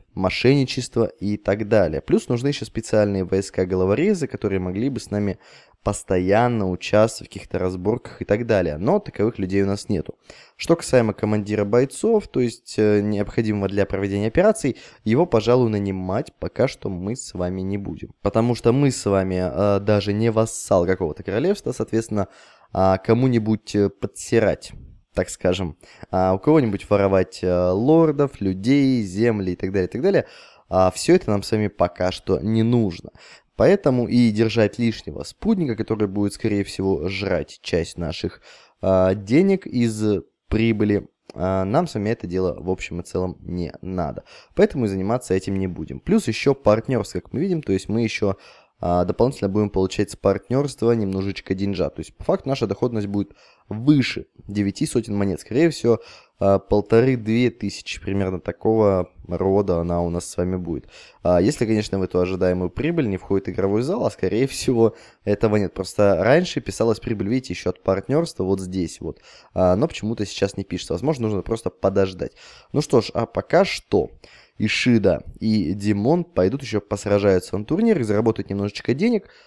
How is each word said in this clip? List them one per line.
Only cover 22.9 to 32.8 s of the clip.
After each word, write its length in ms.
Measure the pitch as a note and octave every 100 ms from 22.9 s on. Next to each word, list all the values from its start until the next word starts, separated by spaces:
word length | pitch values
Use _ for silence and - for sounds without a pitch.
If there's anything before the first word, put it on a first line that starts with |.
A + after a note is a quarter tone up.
| F#2+
кому-нибудь, 760 | - A#2 C3 A#2+ A2 G#2+ - G#2
э, 140 | G2+
подсирать, 840 | - G#2 - - A#2 G2+ - - - - - _ -
так 140 | F2+
скажем, 480 | - F#2 F2+ F2 - - - -
а, 240 | F#2 F#2 F#2+
у 40 |
кого-нибудь 480 | - D#3 A#2 G2+ -
воровать, 480 | G#2 G2 F#2+ F#2 -
э, 280 | F#2 F2+ F2+
лордов, 680 | F#2+ B2 D#3+ D#3+ C#3+ C#3+ -
людей, 640 | G2 F#2+ G#2+ C#3+ C3+ B2+
земли 520 | G2+ F#2+ A#2 G#2+ F#2
и 20 | F2
так 160 | F#2+
далее, 160 | G2 F2+
и 40 |
так 100 | A2
далее. 220 | F3 F3+ - - - _ -
А, 220 | F#2 F#2
все 240 | - - F3+
это 160 | -
нам 100 | G2+
с 100 | -
вами 180 | A2 G#2
пока 420 | - F2 - F2+
что 280 | - - E2+
не 220 | F#2+ A2
нужно. 480 | A2+ A#2+